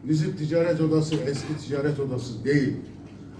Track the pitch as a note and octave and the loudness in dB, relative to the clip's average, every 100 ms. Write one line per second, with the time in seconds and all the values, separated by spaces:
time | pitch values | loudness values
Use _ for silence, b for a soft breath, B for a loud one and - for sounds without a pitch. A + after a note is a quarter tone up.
0 | - D#3 F#3 E3 D3+ E3 E3+ D#3+ D#3 D#3 | 2 2 2 -2 0 2 4 4 4 4
1 | D3+ D3+ C3+ C#3 - D3+ - C#3+ D3 C#3 | 2 0 0 -2 -4 -6 -4 -2 0 0
2 | C3 B2 - - C3+ D3 B2+ - - - | -2 -2 -4 -4 2 4 4 -2 -8 -14
3 | - - - | -16 -16 -16